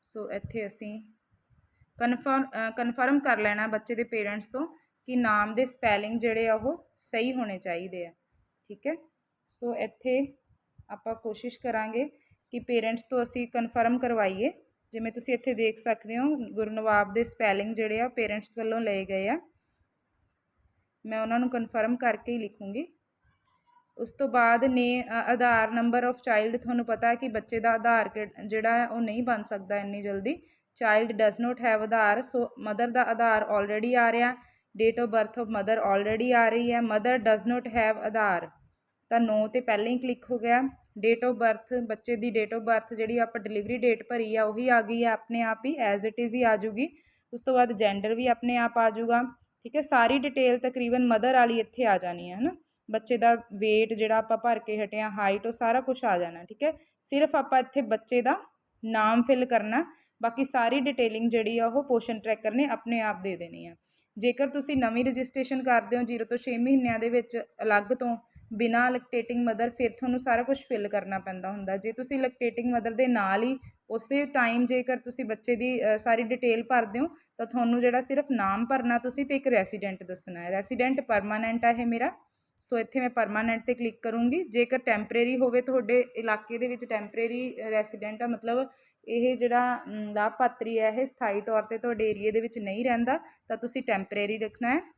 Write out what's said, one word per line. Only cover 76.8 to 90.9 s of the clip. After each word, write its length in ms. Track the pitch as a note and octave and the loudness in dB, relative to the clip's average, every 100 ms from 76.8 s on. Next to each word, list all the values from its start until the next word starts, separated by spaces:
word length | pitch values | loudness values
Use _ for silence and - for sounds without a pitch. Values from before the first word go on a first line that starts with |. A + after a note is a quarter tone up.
| A3+ G#3+ | 2 -2
ਹੋ, 80 | D#4+ | -4
ਤਾਂ 380 | - _ _ A#3 | -6 _ _ -6
ਤੁਹਾਨੂੰ 340 | A#3 A#3 A#3+ | 0 2 4
ਜਿਹੜਾ 220 | B3 A#3+ | 4 2
ਸਿਰਫ 240 | B3+ C4+ C#4+ | 0 -2 0
ਨਾਮ 340 | B3 G3 G3 A#3 | 0 0 0 0
ਭਰਨਾ 320 | C4+ A#3+ A#3+ | 0 2 0
ਤੁਸੀਂ 280 | B3 B3 C#4 | -2 -4 -2
ਤੇ 100 | C#4 | 0
ਇੱਕ 120 | C4+ | 4
ਰੈਸੀਡੈਂਟ 560 | A3+ F#3+ G#3+ G3 F#3 | 2 2 -4 -8 -8
ਦੱਸਣਾ 400 | F3+ F3+ - F3 | -10 -14 -12 -12
ਹੈ। 80 | F3 | -4
ਰੈਸੀਡੈਂਟ 500 | F#3+ G3+ B3 B3 C4+ | -4 -4 -2 0 0
ਪਰਮਾਨੈਂਟ 640 | - G#3+ G3+ G#3+ A3+ A#3 A#3 | 0 0 0 -4 -2 0 2
ਆ 40 | |
ਇਹ 160 | A#3 A#3+ | 2 0
ਮੇਰਾ, 260 | A#3 C4 - _ _ _ _ | 0 -2 -6 _ _ _ _
ਸੋ 180 | - A#3+ | -4 -4
ਇੱਥੇ 200 | A3+ C4+ | -2 -2
ਮੈਂ 100 | B3+ | -2
ਪਰਮਾਨੈਂਟ 520 | B3 G#3+ G#3+ A3+ A3+ | 0 -2 0 0 -2
'ਤੇ 120 | A#3 | -2
ਕਲਿੱਕ 280 | B3 A#3 A3 | -2 -2 -4
ਕਰੂੰਗੀ। 420 | A#3 A3+ A#3+ D4+ | -4 0 0 0
ਜੇਕਰ 340 | E4 A3 A#3+ B3+ | -2 0 0 0
ਟੈਂਪਰੇਰੀ 600 | B3+ G#3+ G#3 A#3+ A#3+ B3+ | 0 -2 0 0 0 2
ਹੋਵੇ, 240 | B3+ A#3+ | 2 2
ਤੁਹਾਡੇ 440 | B3+ C4 G#3+ B3 B3 - | 2 -2 2 2 0 -4
ਇਲਾਕੇ 420 | A3+ G#3+ - A#3 | -2 -2 -2 -4
ਦੇ 100 | B3 | -4
ਵਿੱਚ 180 | A#3+ A#3+ | -6 -6
ਟੈਂਪਰੇਰੀ 720 | A3 G#3 G#3+ A#3 A#3+ B3+ F#3+ A3 | -6 -6 -4 -4 -4 -6 -8 -4
ਰੈਸੀਡੈਂਟ 500 | A3 G#3+ G#3+ G#3 G#3+ | -2 -2 -6 -10 -6
ਆ, 60 | A#3+ | -6
ਮਤਲਬ 420 | A3+ A3+ A#3+ C4 _ _ _ - | -4 -2 -2 -2 _ _ _ -6
ਇਹ 300 | A3+ B3 B3+ | 0 0 2
ਜਿਹੜਾ, 460 | A#3+ A#3+ B3 B3 | 2 2 2 -2
ਅਮ, 300 | - G#3+ G#3 | -6 -8 -6
ਲਾਭਪਾਤਰੀ 680 | G#3 G#3 - B3 B3 A3+ A3+ | 0 -2 2 0 0 -4 0
ਹੈ 120 | A3 | 0